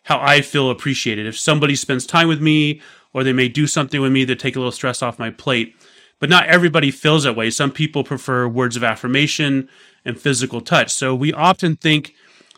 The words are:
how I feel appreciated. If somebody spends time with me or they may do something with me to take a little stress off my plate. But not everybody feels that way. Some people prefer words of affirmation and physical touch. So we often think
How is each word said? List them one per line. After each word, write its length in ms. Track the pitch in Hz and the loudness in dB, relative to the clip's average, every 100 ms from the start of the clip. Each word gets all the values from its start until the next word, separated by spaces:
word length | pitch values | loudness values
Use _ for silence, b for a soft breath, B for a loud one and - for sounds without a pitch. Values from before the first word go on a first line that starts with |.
| - | -2
how 140 | 139 | 0
I 180 | 139 147 | 4 4
feel 300 | 135 147 131 | 2 0 0
appreciated. 560 | 123 143 131 120 107 107 | -2 -4 -4 -4 -4 -6
If 120 | 113 | -4
somebody 380 | - 151 147 139 | 0 2 2 0
spends 300 | - 131 - | -2 -4 0
time 240 | 170 165 | 2 2
with 120 | 156 | 2
me 400 | 156 151 151 151 B B B | 2 2 2 -2 B B B
or 100 | 131 | -2
they 100 | 131 | 0
may 160 | 131 127 | 2 0
do 180 | 147 147 | 0 0
something 320 | - 135 143 | 0 -2 -2
with 120 | 135 | 2
me 140 | 135 131 | 2 0
to 100 | 123 | -2
take 200 | 135 127 | -4 -4
a 40 | |
little 120 | 123 | -6
stress 300 | - 131 120 | -4 -6 -4
off 180 | 123 113 | -6 -6
my 100 | 113 | -10
plate. 460 | - - 123 113 b b b b _ | -6 -2 -2 -4 b b b b _
But 100 | 147 | 2
not 160 | 180 165 | 4 6
everybody 460 | 175 170 160 139 | 4 4 2 0
feels 320 | - 151 156 | 0 2 2
that 120 | 139 113 | 2 -2
way. 140 | 113 | -2
Some 220 | - 143 | -2 -2
people 340 | - 151 147 135 | -2 -2 -2 -4
prefer 420 | 135 - 127 123 | -6 -4 -2 -2
words 300 | 117 123 117 | -2 -2 0
of 60 | 117 | -2
affirmation 840 | 110 123 135 147 - 143 135 131 b b b 135 | -2 -2 0 0 0 -2 -2 -4 b b b -10
and 140 | 113 | -4
physical 420 | 143 123 127 120 | -2 -2 -2 -8
touch. 300 | 113 156 113 | 0 0 2
So 220 | - 131 | -2 -2
we 200 | 131 147 | 0 -2
often 420 | - 170 190 175 160 | 2 2 2 0 0
think 380 | 160 151 - b b b b | 2 0 -2 b b b b